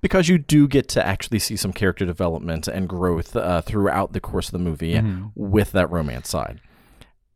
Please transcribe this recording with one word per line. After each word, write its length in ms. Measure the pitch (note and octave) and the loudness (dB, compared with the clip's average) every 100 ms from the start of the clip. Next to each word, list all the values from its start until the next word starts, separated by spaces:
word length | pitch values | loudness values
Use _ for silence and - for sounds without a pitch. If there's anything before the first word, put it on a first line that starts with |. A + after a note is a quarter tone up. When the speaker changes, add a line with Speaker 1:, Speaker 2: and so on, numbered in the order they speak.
Speaker 1:
because 260 | - F#3+ E3+ | 0 2 4
you 80 | F3+ | 4
do 320 | C#3+ D3+ C#3+ | 6 6 6
get 200 | C3+ - | 4 2
to 140 | - | 0
actually 340 | - G2 - A2 | 0 -2 -2 -2
see 180 | - G#2 | -2 -4
some 160 | G2+ | -4
character 320 | F2+ G2 - | 0 0 0
development 640 | F2+ E2+ F2+ D#2+ E2+ D#2+ - | -4 0 -2 -2 -4 -6 -4
and 180 | F#2+ F#2 | -4 -4
growth, 480 | F2+ F2+ E2 - | -2 0 0 -2
uh, 280 | A#2+ F2 F2 | -2 0 0
throughout 500 | - G#2+ G2 F#2 F#2+ | 0 0 2 0 -2
the 80 | G2 | -4
course 280 | - F#2 - | -4 -6 -4
of 40 | |
the 60 | F2+ | -4
movie 340 | F2 D#2 E2 | -4 -2 0
Speaker 2:
Mm-hmm. 360 | A2 A2 F#2 G#2 | 0 0 -2 -8
Speaker 1:
with 380 | - G2+ G#2 G2 | -8 0 2 2
that 180 | G2+ E2+ | 0 0
romance 380 | E2+ D2 B1 - | 0 -4 -6 -6
side. 320 | D#2+ - - - _ _ _ - _ _ | -4 -6 -10 -20 _ _ _ -20 _ _